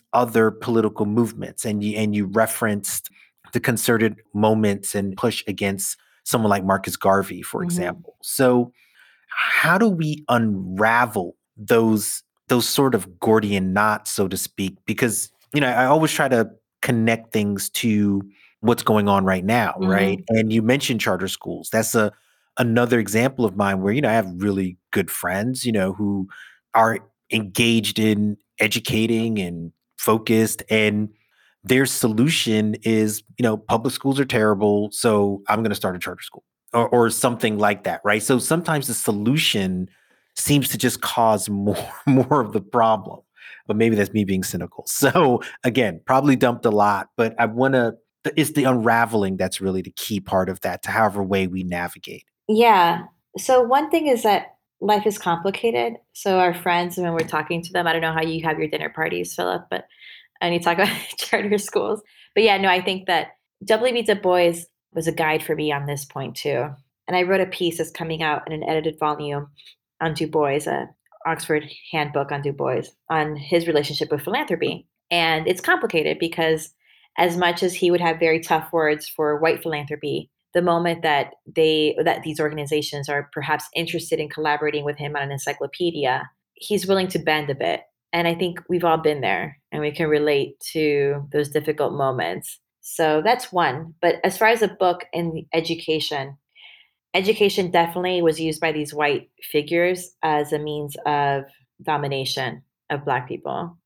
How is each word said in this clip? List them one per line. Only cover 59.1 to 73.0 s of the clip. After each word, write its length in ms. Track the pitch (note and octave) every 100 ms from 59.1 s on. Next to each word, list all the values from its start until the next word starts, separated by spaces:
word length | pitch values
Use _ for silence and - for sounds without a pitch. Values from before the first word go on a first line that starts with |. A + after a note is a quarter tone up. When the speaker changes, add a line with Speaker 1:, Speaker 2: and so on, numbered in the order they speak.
| E3+ F3
Speaker 2:
Philip, 320 | - F2+ - -
but, 180 | - - _ - - _ -
and 140 | F3
you 60 | F3
talk 180 | F3 E3+
about 160 | G3+ - -
<laughs> 100 | -
charter 420 | - G#3 G3+ G3+
schools. 440 | - G3+ G#3 G#3+ _ _ _ -
But 80 |
yeah, 120 | A3 F#3+
no, 100 | F#3+
I 140 | F3+
think 240 | F#3 F#3+ F#3+
that 220 | E3 - - _ _
W 280 | G3 A3 B3
B 100 | A#3+
Du 120 | A3+
Bois 380 | G3 F#3 F3+ F3 E3+ - _ _
was 160 | E3+ D#3+
a 40 |
guide 300 | E3 D#3 D#3
for 140 | - D3+
me 160 | D3+
on 140 | C#3+ C#3+
this 180 | C#3+
point 320 | - C#3+ C3+ -
too. 320 | D3 C3+ C#3+ C#3 _ _ -
And 80 | F3+
I 60 |
wrote 180 | F3+ F#3+
a 60 | F#3
piece 320 | - F3 E3
that's 120 | D#3
coming 320 | - E3 D#3+
out 200 | D#3+ D3 -
in 60 |
an 160 | D#3 -
edited 300 | D#3 D#3 D#3
volume 480 | D3+ D3+ D3 C#3+ D3 _ - _ _ -
on 140 | E3
Du 140 | D3+ D#3
Bois, 320 | D#3 D3 C#3+ D3
a 200 | C#3+ B2 _ _ - E3
Oxford 380 | D#3+ - D3+ D3+ - -
handbook 400 | D#3+ D3 C#3+ C#3+
on 120 | C#3+
Du 100 | C#3+
Bois, 300 | C#3+ C3+ C3 - _